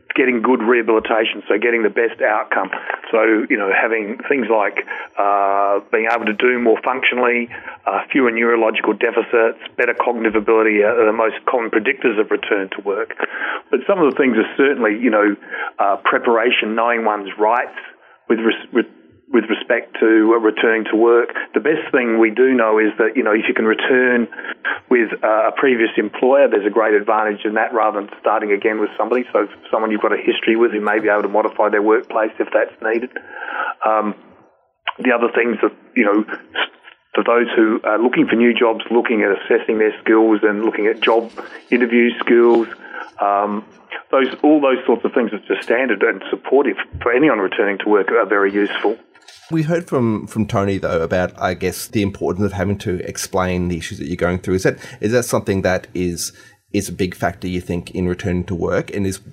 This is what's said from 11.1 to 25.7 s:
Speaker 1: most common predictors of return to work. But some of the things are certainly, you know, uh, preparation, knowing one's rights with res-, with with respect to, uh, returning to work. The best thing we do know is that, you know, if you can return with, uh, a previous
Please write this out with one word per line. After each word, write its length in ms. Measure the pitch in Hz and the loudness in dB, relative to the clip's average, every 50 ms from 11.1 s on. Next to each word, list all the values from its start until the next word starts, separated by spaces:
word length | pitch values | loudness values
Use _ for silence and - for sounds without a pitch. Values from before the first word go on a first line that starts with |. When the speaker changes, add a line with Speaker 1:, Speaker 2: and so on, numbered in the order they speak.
| 110 | 2
Speaker 1:
most 200 | 113 113 110 107 - - - | 2 0 -2 -2 -4 -4 -2
common 220 | - 123 113 107 | -2 -2 -2 0
predictors 500 | - 113 107 127 135 - - 123 107 104 | -2 -2 0 0 -4 0 0 0 0 0
of 100 | 107 - | 0 0
return 380 | 104 104 - - 110 101 95 95 - | -2 -4 -2 -2 -2 -2 -2 -6 -8
to 60 | - | -8
work. 320 | 98 101 98 107 113 - - - - - - - - - - - - - | -4 -4 -4 -4 -4 -8 -8 -8 -8 -8 -6 -8 -8 -8 -8 -8 -6 -4
But 100 | - 123 - | -4 -4 0
some 140 | - 202 185 | 0 0 2
of 120 | 160 135 | 2 2
the 60 | - - | 2 2
things 180 | 143 127 113 | 0 2 2
are 180 | 110 101 - - | 0 0 -2 0
certainly, 440 | - 139 139 156 - 113 107 104 113 | 0 2 2 2 0 0 -2 -2 0
you 80 | 120 120 | 0 0
know, 260 | 107 104 104 104 101 - - - - - - - - - | 2 2 2 0 -2 -4 -10 -14 -12 -10 -10 -10 -4 -2
uh, 180 | 107 101 98 - - | 0 0 0 -2 -2
preparation, 680 | - 139 127 - 127 117 113 113 127 117 - 113 107 110 | -2 -2 0 0 2 2 2 2 0 0 0 -2 -2 -2
knowing 320 | 117 113 120 120 113 113 | 0 0 0 0 0 0
one's 240 | 110 104 104 98 95 95 - | -2 -2 -2 -6 -8 -4 0
rights 400 | 104 107 117 123 - - - - - - - _ _ _ _ _ _ - | 0 2 2 0 -2 -4 -10 -18 -18 -20 -20 _ _ _ _ _ _ -2
with 100 | 117 113 | 0 0
res-, 280 | 113 113 - - - - | 2 0 -2 -2 -6 -4
with 160 | - 113 - - - _ _ _ _ _ _ - | -2 -2 -2 -2 -8 _ _ _ _ _ _ 0
with 120 | - 117 104 - | 0 0 0 0
respect 480 | 104 - - - 120 117 - - - - | -4 -4 -2 -2 -2 -2 -2 -6 -2 0
to, 380 | 120 113 113 110 107 110 113 | 2 4 6 6 6 4 4
uh, 40 | 117 | 4
returning 440 | 110 107 107 - - 117 113 110 107 - | 4 2 2 2 2 2 2 0 0 0
to 40 | 113 | 2
work. 340 | 107 113 117 120 117 120 - - - - - - | 4 4 6 6 4 2 0 -4 -10 -10 -4 -4
The 60 | 110 | -2
best 300 | 107 143 160 156 - - | 0 0 -2 -2 -2 -2
thing 300 | - 135 123 117 113 113 | -2 0 0 2 2 2
we 100 | 113 110 | 2 2
do 220 | 104 120 127 131 | 4 4 4 4
know 260 | 131 123 113 110 110 110 | 4 4 4 4 4 4
is 140 | 110 107 - - | 2 2 2 0
that, 180 | 113 107 - | 0 0 0
you 80 | 127 110 | 0 0
know, 80 | 107 | 2
if 160 | 104 110 104 - | 2 0 0 -2
you 60 | - | -2
can 100 | - 113 | 0 0
return 640 | 110 107 - - - 135 127 127 123 123 120 117 - - - - - - _ - - - - _ - | 0 0 0 0 0 2 2 2 2 2 0 0 -2 -6 -14 -12 -14 -12 _ -8 -8 -8 -6 _ 0
with, 180 | 123 120 113 101 - - - | 2 2 2 0 -4 -2 0
uh, 240 | 113 110 110 110 107 | 0 2 2 2 0
a 40 | - | 0
previous 340 | - 147 135 | 0 2 2